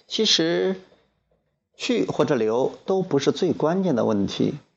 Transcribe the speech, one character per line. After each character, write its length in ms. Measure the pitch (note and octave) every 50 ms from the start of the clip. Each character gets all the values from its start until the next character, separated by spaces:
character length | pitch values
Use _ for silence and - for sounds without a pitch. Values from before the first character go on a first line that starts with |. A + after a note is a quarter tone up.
| _ -
其 160 | - - A3
实， 560 | G3+ - - E3 E3 F3 F3 F#3 F#3 F#3+ F#3+ - - _ _ _ _ _ _ _ _ _ _ _ _ _ _ _ _ _
去 280 | - - - B3 G#3+ -
或 200 | F#2 - - D3+
者 100 | B2 D3+
留 380 | B2 A2+ G#2+ A2 A#2+ C3+ C#3 - - -
都 160 | - F#3+ F#3+
不 200 | F3+ F#3 - C#3+
是 100 | C3+ -
最 220 | - - - F3 C3+
关 320 | - - D3+ E3+ F#3+ F#3+
键 100 | F#3 C#3+
的 100 | A2+ A2
问 220 | A2+ A2 G2+ G2
题。 280 | - - - B2 G#2+ - D3+ - _ _